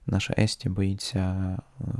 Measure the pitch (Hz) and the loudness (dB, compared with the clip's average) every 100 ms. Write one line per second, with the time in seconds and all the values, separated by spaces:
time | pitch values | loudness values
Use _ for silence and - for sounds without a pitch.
0 | - 95 - - 107 - - 92 98 98 | -2 0 2 2 2 2 -2 0 0 0
1 | - 101 92 92 92 92 - - - | -2 0 0 0 -2 -4 -8 -8 -6